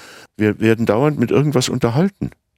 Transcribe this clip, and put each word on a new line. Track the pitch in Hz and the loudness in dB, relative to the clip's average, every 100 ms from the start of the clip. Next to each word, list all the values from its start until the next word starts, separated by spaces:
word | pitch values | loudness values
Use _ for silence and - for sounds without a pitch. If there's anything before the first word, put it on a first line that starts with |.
| - - - - | -20 -20 -20 -2
Wir | 107 104 | -2 0
werden | 113 113 110 | 0 2 0
dauernd | 107 147 139 | 2 0 0
mit | 117 | 0
irgendwas | 131 147 131 - | 2 2 0 -2
unterhalten. | 131 117 123 196 - 65 - _ | -2 -2 0 -2 -4 -10 -12 _